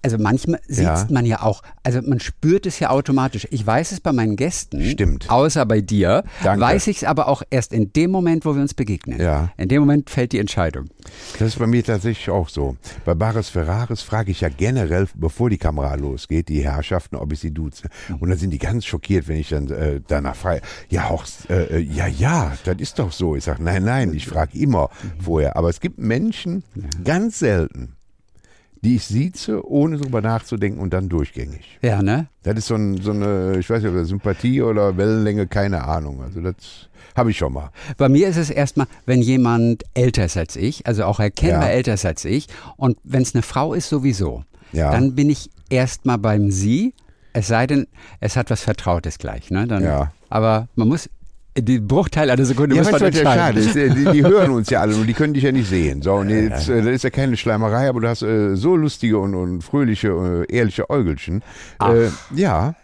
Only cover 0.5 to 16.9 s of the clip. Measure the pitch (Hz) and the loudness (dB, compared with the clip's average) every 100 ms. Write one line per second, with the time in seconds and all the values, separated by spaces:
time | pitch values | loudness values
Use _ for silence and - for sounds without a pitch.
0.5 | 165 - 120 87 80 107 135 120 113 110 | -4 -4 0 2 2 0 0 2 0 -2
1.5 | 101 - - - 123 143 127 - - 156 | -2 -10 -6 -2 -2 0 -2 -4 -2 2
2.5 | 190 190 - - 135 143 135 131 104 - | 2 0 -2 0 0 2 0 0 -4 -6
3.5 | 123 107 117 165 190 175 131 110 104 147 | -4 0 0 0 -4 -2 0 0 0 -2
4.5 | - - 139 143 147 92 69 - 120 151 | -4 -8 -2 -2 2 2 0 2 4 4
5.5 | 151 113 110 98 104 90 123 - - 98 | 2 2 2 2 2 4 2 0 -2 0
6.5 | 143 123 190 - 196 - 151 143 139 - | 4 4 2 0 -2 0 0 0 -2 0
7.5 | 131 - 113 101 151 175 190 175 160 156 | -2 0 -2 0 2 2 2 2 2 0
8.5 | 139 143 - 110 92 - - 87 73 87 | 0 -2 -2 -2 -2 -4 0 2 2 0
9.5 | - 98 139 143 147 143 - 123 110 71 | -2 2 4 6 4 0 -2 0 0 -2
10.5 | - 82 67 71 _ - - - - 110 | 0 -2 -2 -12 _ -20 -20 -18 -2 -2
11.5 | 117 117 120 113 107 107 107 - 85 80 | 0 0 2 2 -2 -2 -4 -2 -2 -2
12.5 | - 69 64 - - - 85 110 110 - | -4 -4 -6 -14 -8 -2 0 0 0 -2
13.5 | - 80 101 120 113 - 110 98 87 85 | -4 -2 -2 -4 -6 -4 -4 -2 -2 -4
14.5 | 67 104 131 85 87 98 - 80 - 120 | -2 0 0 0 0 0 -2 -4 0 0
15.5 | 101 82 73 69 69 71 65 - 80 80 | 2 0 -2 -4 -4 -6 -8 -4 -4 -2
16.5 | 76 71 69 73 | -2 0 -2 -2